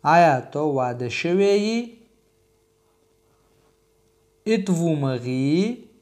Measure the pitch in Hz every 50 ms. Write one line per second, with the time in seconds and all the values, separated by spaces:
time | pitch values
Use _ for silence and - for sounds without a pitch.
0 | - 151 156 170 175 160 139 127 - - - 147 151 156 143 135 127 123 123 123
1 | 127 117 107 - - 170 175 190 196 202 202 208 202 214 226 233 240 240 - -
2 | - _ _ _ _ _ _ _ _ _ _ _ _ _ _ _ _ _ _ _
3 | _ _ _ _ _ _ _ _ _ _ _ _ _ _ _ _ _ _ _ _
4 | _ _ _ _ _ _ _ _ _ 214 220 220 190 196 180 165 170 170 160 147
5 | 139 135 131 123 117 123 127 131 131 139 147 175 196 226 247 - - - _ _